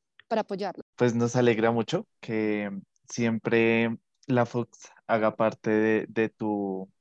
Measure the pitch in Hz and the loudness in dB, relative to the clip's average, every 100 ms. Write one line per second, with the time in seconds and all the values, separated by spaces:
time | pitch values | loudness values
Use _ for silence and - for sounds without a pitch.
0 | _ _ - 220 202 196 196 - - - | _ _ -6 -4 -4 -6 -8 -10 -14 -2
1 | 123 117 120 127 120 110 113 117 107 180 | 0 2 0 2 4 4 2 2 -2 -4
2 | - _ - 110 107 104 104 98 - _ | -6 _ -6 -2 -2 -2 -4 -8 -14 _
3 | - - 117 113 - 113 113 113 117 113 | -12 -4 -2 -2 2 4 4 2 0 -4
4 | _ _ - 123 120 123 113 - - _ | _ _ -2 0 0 -2 -8 -12 -20 _
5 | - 113 107 104 110 98 117 107 110 110 | -2 0 0 0 -2 -2 0 2 2 0
6 | - - 110 - 110 104 98 95 95 _ | -2 -2 -2 -2 -4 -4 -4 -8 -12 _